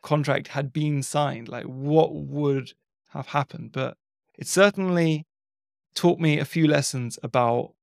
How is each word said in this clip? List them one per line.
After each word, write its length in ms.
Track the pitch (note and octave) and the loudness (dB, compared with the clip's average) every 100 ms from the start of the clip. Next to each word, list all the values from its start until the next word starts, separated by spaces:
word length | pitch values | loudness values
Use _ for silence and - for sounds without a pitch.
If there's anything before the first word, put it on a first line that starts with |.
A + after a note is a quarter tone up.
contract 480 | - D3+ C#3+ C3+ - | 0 0 2 -2 -2
had 220 | C#3+ C#3 | -6 -4
been 320 | D#3 D3+ C#3+ | -2 -2 -2
signed? 460 | C3 D3 C#3+ C3 A#2 | -2 -2 -2 -4 -10
Like, 160 | A#2+ - | -12 -10
what 500 | C3 C#3 D#3 D#3 D3+ | -8 2 4 4 0
would 560 | C#3+ C#3+ D3 C3+ B2 _ _ _ _ | -8 -2 0 -2 -4 _ _ _ _
have 180 | D3+ - | -14 -4
happened? 440 | D3 C3+ - A2+ | -4 -4 -10 -12
But 240 | B2+ C3 - _ _ _ _ | -6 -8 -8 _ _ _ _
it 100 | - | -4
certainly 800 | - G3+ G3+ F#3+ F3 E3 D3+ D#3 _ _ _ _ _ _ | 4 4 4 0 2 2 0 -4 _ _ _ _ _ _
taught 260 | - F3 F3 | 2 2 4
me 200 | E3 D3+ | 2 2
a 60 | D3 | 0
few 220 | E3 D#3 | 2 4
lessons 520 | D3 - C3 A#2+ - | 4 0 -4 -6 -8
about 520 | C#3 B2+ A#2+ A#2+ B2 _ | -2 2 2 2 -2 _